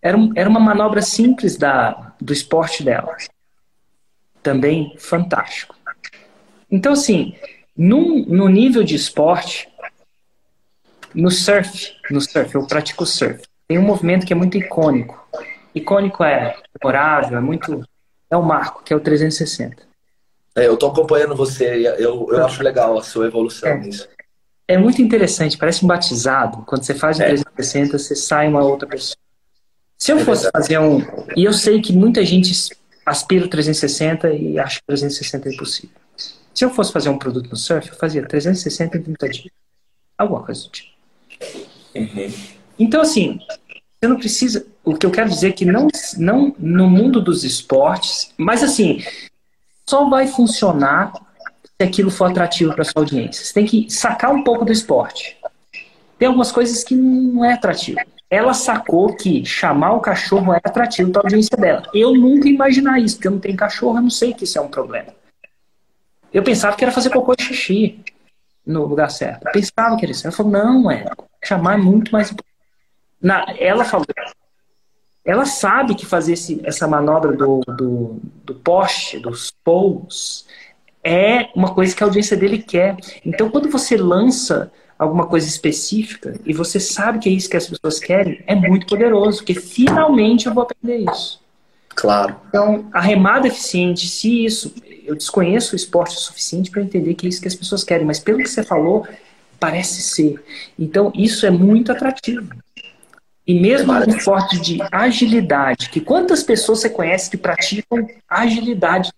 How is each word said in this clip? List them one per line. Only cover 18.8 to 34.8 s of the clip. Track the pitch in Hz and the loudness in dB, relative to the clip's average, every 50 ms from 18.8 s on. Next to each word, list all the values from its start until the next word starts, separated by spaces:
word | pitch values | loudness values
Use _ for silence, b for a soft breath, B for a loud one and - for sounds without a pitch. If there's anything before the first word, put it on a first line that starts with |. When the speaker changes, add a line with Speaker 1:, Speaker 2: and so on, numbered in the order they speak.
| - | -4
Speaker 1:
que | - 156 | -2 -2
é | |
o | 151 | 0
trezentos | 151 156 151 147 156 160 151 | 2 2 2 2 2 0 -2
e | - 165 | -4 -6
sessenta. | 151 - - 120 120 123 - _ _ _ _ _ _ _ _ _ _ _ _ _ _ _ | -6 -6 -8 -10 -10 -10 -18 _ _ _ _ _ _ _ _ _ _ _ _ _ _ _
Speaker 2:
É, | 120 123 120 | 2 4 4
eu | 113 113 | 4 4
tô | 147 139 | 2 0
acompanhando | 127 156 156 - 151 147 151 147 143 | 2 0 2 2 4 2 2 0 0
você, | 131 135 127 - - 127 120 123 117 117 120 - - | -2 -2 -4 0 -2 -2 0 0 0 0 0 0 0
eu, | 113 120 120 123 117 - | 0 -2 0 -2 -4 -2
eu | 117 123 127 | 2 2 2
acho | 127 127 - 139 | 0 0 0 -2
legal | 135 117 123 117 113 113 110 | -2 2 2 2 2 0 -2
a | - | -4
sua | - - 113 110 117 | -6 -4 -2 -2 -2
evolução | 113 113 113 - - - - 123 | 0 -2 -4 -4 -6 -6 -4 -4
Speaker 1:
É. | 117 101 | -4 -4
Speaker 2:
nisso. | 104 101 101 - - - _ - - _ _ _ _ _ _ _ _ - | -6 -10 -14 -14 -16 -18 _ -20 -20 _ _ _ _ _ _ _ _ 0
Speaker 1:
É | 185 185 | 2 4
muito | 196 233 247 - | 4 4 4 4
interessante, | 247 220 233 220 196 170 - - 165 151 - - | 4 4 4 2 2 2 0 -2 -2 -2 -2 -2
parece | - 160 170 - 190 | -2 -2 0 2 2
um | 180 | 2
batizado. | 175 175 175 - 123 117 113 131 131 135 123 110 - - - | 2 2 0 -2 -4 -2 -2 0 0 0 0 -2 -4 -10 -10
Quando | - - 135 135 | -6 -6 -6 -4
você | - 143 | -4 -4
faz | 143 - 156 160 151 | -2 0 -2 0 2
o | |
Speaker 2:
É. | - 151 | 2 2
Speaker 1:
trezentos | 147 143 143 - _ - | 2 0 -2 -6 _ -8
e | - | -8
sessenta, | - - 143 143 143 147 143 | -4 -2 -2 -2 0 -2 -4
você | 139 - 143 | -4 -4 -6
sai | - - - 160 147 151 156 | -6 -4 -2 0 0 2 2
uma | 151 143 143 | 2 2 2
outra | 139 139 139 143 139 | 2 0 -2 -4 -10
pessoa. | - 131 - - - _ _ _ _ _ _ _ _ _ _ _ _ _ _ _ _ _ | -10 -10 -10 -10 -12 _ _ _ _ _ _ _ _ _ _ _ _ _ _ _ _ _
Se | - - | -2 0
eu | 302 302 | 2 2
Speaker 2:
É | - | 4
Speaker 1:
fosse | 254 214 190 - | 2 0 2 0
Speaker 2:
verdade. | 190 - 160 151 | 0 0 0 0
Speaker 1:
fazer | - 160 156 | 2 2 2
um, | 156 156 147 135 - - - - - - - | 4 4 4 2 0 -4 -8 -14 -12 -6 0
e | - 180 | 2 2
eu | 208 208 | 2 2
sei | - - 220 214 220 | 2 2 2 2 2
que | 220 - 185 | 2 4 4
muita | 185 196 226 233 226 196 | 4 6 6 4 2 2
gente | 160 175 185 180 180 185 - - - - _ _ _ _ _ _ | 4 4 4 4 4 0 -4 -6 -6 -10 _ _ _ _ _ _
aspira | - 143 - - - 190 185 175 | -4 -4 -4 -2 2 2 2 2
o | 180 | 0
trezentos | - 156 151 156 156 - - | -2 -2 0 0 0 0 -2
e | 139 | -2
sessenta | - - 156 160 160 151 - 165 151 | -2 -2 -2 -2 -2 0 0 0 0
e | 147 156 160 151 156 | 0 -4 -4 -2 -4
acha | 143 139 - | -4 -4 -6
que | - | -12